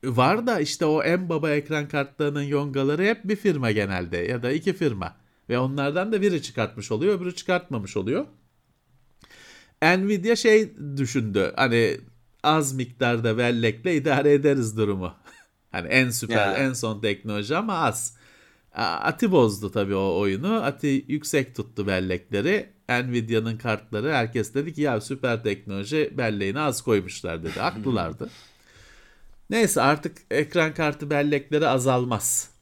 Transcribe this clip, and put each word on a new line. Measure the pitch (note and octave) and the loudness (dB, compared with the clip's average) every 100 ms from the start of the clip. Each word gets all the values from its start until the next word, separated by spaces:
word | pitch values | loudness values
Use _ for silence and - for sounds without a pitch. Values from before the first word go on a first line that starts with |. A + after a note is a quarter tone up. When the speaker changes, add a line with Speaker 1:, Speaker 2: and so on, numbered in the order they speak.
Speaker 1:
Var | C3 A#2+ B2+ G#3+ A#3+ | -2 2 4 4 2
da | G#3+ | 0
işte | D3+ - D#3 | -2 0 2
o | D3+ | 2
en | - F3+ F3+ | 2 0 0
baba | D#3+ D#3 | -2 0
ekran | D3 D3 D#3 D3 | 0 0 -4 -2
kartlarının | D3+ C#3 - D3 C#3+ | -4 -4 -2 -2 -2
yongaları | C#3+ C#3+ C#3+ C3+ C3+ D#3 | -2 -2 -2 0 0 2
hep | G3 A3+ | 0 0
bir | F#3+ G3+ | -2 0
firma | G#3 D3+ A#2+ | 0 0 0
genelde | G#2+ G2 F#2 F2 F2 | 0 0 -2 -4 -4
ya | F2 B2 | -2 -2
da | A#2+ | -2
iki | D3+ D#3+ | -2 -2
firma. | F3+ D#3 G#2 E2+ - _ _ - | 0 -2 -2 -8 -12 _ _ -4
Ve | A#2+ | -2
onlardan | C3 C#3 C#3 D#3 G3+ | 0 -2 -2 -2 -2
da | G#3+ | 0
biri | G3+ E3+ | 2 0
çıkartmış | - - A2+ - - | -4 -4 -4 -4 -6
oluyor, | A2 F3+ G3 | -2 0 0
öbürü | F3+ | -4
çıkartmamış | F3+ - F3+ F3+ A#2+ F#2+ G#2+ | -8 -2 -2 -2 -8 -4 -4
oluyor. | G2 D#3+ D4 - _ _ _ _ _ _ _ _ - - - - _ _ | -2 -4 -4 -12 _ _ _ _ _ _ _ _ -20 -20 -20 -20 _ _
Nvidia | D#3 F#3 G3 G#3 G3+ A#3 | 2 2 2 0 2 2
şey | A#3 A3 A3 - D3 C#3 | 6 6 4 -6 -10 -4
düşündü, | B2+ C#3 A2 G2 F2 - | -2 0 0 2 0 2
hani | C3 A#2 A2 - - _ _ _ | 2 4 2 0 -10 _ _ _
az | D3 D#3 C#3+ | 2 2 0
miktarda | C3 A#2+ - B2 A#2+ A#2 A2 | -2 -6 0 0 2 0 2
bellekle | A#2+ A#2+ A2+ A2+ F3+ D#3+ | 2 2 0 0 0 0
idare | C#3+ C#3 D3 | 2 4 6
ederiz | C#3+ D3 C#3 A2+ G#2+ | 6 6 2 0 0
durumu. | G#2+ G2 F2+ - | 0 0 -4 -10
<laughs> | - - _ _ _ | -20 -20 _ _ _
Hani | - E2+ | -8 0
en | C3 B2+ | 2 2
süper, | A#2 A#2+ A2+ G2+ | -2 -2 0 2
Speaker 2:
Ya. | |
Speaker 1:
en | G2 C3+ | 2 -2
son | A#2+ A#2 G#2+ | -2 -4 -2
teknoloji | A2 G2 - G#2 G#2 D#3+ | -2 -2 -4 -6 -2 -2
ama | A3+ F3+ | -2 0
az. | D#3 A#2+ - - - - _ _ _ | 0 -2 -8 -10 -20 -20 _ _ _
A-, | - F#2 E2+ | -4 -4 0
Ati | - - A#3 | -2 0 4
bozdu | F3+ A2+ G2 G2+ | 6 4 2 -4
tabii | A2 G2 | -2 -2
o | G2 G2 F2 | 0 0 2
oyunu. | G2+ F#2+ F3 A3+ | 0 0 0 0
Ati | C3+ C#3 D3 C3+ - | -2 -2 0 0 -2
yüksek | D3 D3 D3+ B2+ - | -6 -2 -2 -2 -8
tuttu | G2+ - G2+ | -10 -6 -2
bellekleri. | F#2 F#2 F2+ - G2+ C3 G#3 - _ - | 0 -2 -4 -4 -2 0 -2 -4 _ -2
Nvidia'nın | B2 B2+ A#2+ A2+ A2+ A2+ A2+ | -2 0 -2 0 -2 -2 -6
kartları, | A#2+ G#2+ - G#2+ C3 | -4 -4 -4 -4 -2
herkes | D3 A2+ A#2+ G#2 | -2 -2 -2 -4
dedi | C3+ D#3 | -4 -6
ki, | D#3 | -2
"Ya | D3 A#2 | 0 0
süper | - C3+ B2+ A2+ | -4 -4 -2 -2
teknoloji, | A2 G2 - G2 G2+ D3+ D3+ - | -2 -4 -6 -8 -4 -2 -2 -2
belleğini | A#2 G#2 G2 B2 | -2 0 -2 -2
az | D3+ A#2+ | -2 -2
koymuşlar." | - G#2 F2+ - F#2 E2 | 2 0 0 -8 -8 -6
dedi. | E2 | -6
Speaker 2:
<laughs> | - | -4
Speaker 1:
Haklılardı. | C3+ G#2+ A#2+ A2+ E2 D#2+ - - - _ _ - - - - _ - - - | -4 -4 -2 -2 -2 -6 -12 -14 -20 _ _ -20 -20 -20 -20 _ -20 -20 -4
Neyse | A3 G#3+ - | 2 2 4
artık | C3 D3+ E3 - _ | 2 2 -2 -10 _
ekran | C3 D3+ F3 D#3+ | -2 0 0 0
kartı | D3+ D3+ D3 D3 | 0 -4 -2 -2
bellekleri | D3 C#3+ D3 C#3 D3 D3+ | 0 2 0 0 0 2
azalmaz. | C3+ B2+ B2+ B2 A2+ - - - _ | 2 2 2 0 -2 0 -2 -4 _